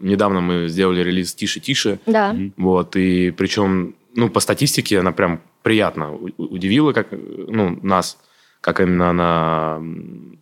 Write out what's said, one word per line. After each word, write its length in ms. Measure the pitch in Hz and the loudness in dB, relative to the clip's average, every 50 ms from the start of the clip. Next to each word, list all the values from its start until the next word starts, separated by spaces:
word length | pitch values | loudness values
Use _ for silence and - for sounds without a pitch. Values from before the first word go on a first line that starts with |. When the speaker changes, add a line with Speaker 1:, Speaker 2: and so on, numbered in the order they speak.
Speaker 1:
недавно 380 | 95 92 101 98 104 101 98 90 | -2 0 2 4 4 2 2 2
мы 260 | 87 87 90 87 85 82 | 0 0 0 0 -2 -2
сделали 320 | 80 92 95 92 92 90 87 | 0 0 2 2 2 2 0
релиз 300 | 90 90 92 87 87 - | 0 0 -2 -2 -4 -6
«Тише, 260 | - 107 98 - - | -6 -6 -6 -6 -6
тише». 380 | - 131 139 - - 107 98 95 - | -4 -4 -2 0 0 -2 -2 -2 0
Speaker 2:
Да. 260 | 226 220 220 202 202 | 0 2 2 2 0
Speaker 3:
Мгм. 200 | 226 - 98 98 - | -2 -4 -6 -6 -4
Speaker 1:
Вот, 400 | - 92 92 92 90 87 - - | -2 0 2 2 2 0 0 0
и 340 | 95 92 92 90 90 90 90 | 0 2 2 2 2 2 0
причем, 640 | 80 - 95 95 - 107 101 95 95 92 90 - - _ _ _ - | 0 -2 -2 0 0 2 2 2 2 0 -2 -4 -8 _ _ _ -2
ну, 120 | 117 117 107 | 0 0 2
по 120 | - 107 | 2 0
статистике 580 | - - 104 - 143 - - - - - 104 92 | 0 0 0 0 0 0 0 0 0 0 0 2
она 140 | 90 90 | 2 0
прям 280 | 85 - 98 87 82 - - _ _ _ | 0 2 0 0 0 -2 -8 _ _ _
приятно 500 | - 110 113 107 98 80 - 80 76 76 73 | 0 2 2 2 2 0 -2 -4 -8 -8 -8
у-, 160 | - 78 95 - | -10 -12 -12 -10
у-, 180 | - 87 - - | -10 -10 -8 -6
удивила, 380 | 90 92 95 110 147 156 143 | -4 -2 2 2 4 4 2
как, 140 | 120 117 98 - | 2 0 -2 -4
э, 40 | - - - - - - 87 - | -6 -14 -14 -14 -14 -14 -10 -4
ну, 300 | 113 110 101 90 85 - | 0 0 0 0 -2 -2
нас, 360 | 90 98 95 92 87 - - _ _ _ _ _ _ _ _ _ | -2 0 2 2 0 -2 -6 _ _ _ _ _ _ _ _ _
как 200 | - 87 85 - | -4 -2 0 2
именно 300 | 95 90 90 90 87 87 | 2 2 4 2 2 2
она, 680 | 87 87 87 85 85 82 80 80 80 80 80 78 78 80 | 2 2 2 2 2 2 0 0 0 -2 -2 -4 -6 -6
м, 600 | 80 82 80 82 80 - - - - - - - | -8 -10 -12 -12 -14 -14 -16 -18 -18 -20 -20 -20